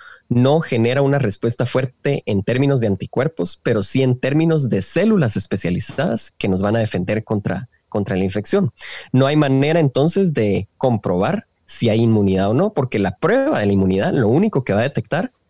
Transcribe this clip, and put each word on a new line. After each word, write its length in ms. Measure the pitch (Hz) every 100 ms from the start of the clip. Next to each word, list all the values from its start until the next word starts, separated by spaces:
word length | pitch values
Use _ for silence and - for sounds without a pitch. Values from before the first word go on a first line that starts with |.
| - - -
no 320 | 123 131 156
genera 420 | 156 120 117 135
una 160 | 139 139
respuesta 480 | 117 - 117 - 123
fuerte 560 | 135 - _ 143 143 -
en 160 | 101
términos 380 | 98 120 143 135
de 60 | 110
anticuerpos, 720 | 95 - 120 127 - 180 -
pero 200 | - 110
sí 200 | 113 131
en 180 | 131 123
términos 480 | 131 147 165 160 127
de 140 | 101
células 540 | - 165 220 208 123 98
especializadas 960 | - 101 87 90 - - 143 113 - -
que 100 | 104
nos 140 | 92
van 140 | 101 113
a 40 |
defender 440 | 107 92 92 107
contra, 440 | - 107 - 92 127 _ _
contra 280 | 107 98 92
la 80 |
infección? 480 | 95 101 104 202 165 - - - -
No 140 | 127 135
hay 100 | 151
manera 440 | 143 135 143 165
entonces 540 | 143 131 156 196 190
de 340 | 139 104 95 98 -
comprobar 680 | 131 113 101 90 113 208 - _ -
si 220 | - 113
hay 120 | 110
inmunidad 500 | 117 110 98 95 98
o 40 |
no, 200 | 127 208
porque 240 | - 131 110
la 180 | 95 -
prueba 440 | 160 254 269 180
de 60 | 104
la 60 |
inmunidad 400 | 98 95 95 151
lo 160 | 160 107
único 340 | 139 214 143
que 80 | 123
va 80 | 101
a 40 |
detectar 460 | 131 - - 151 247 _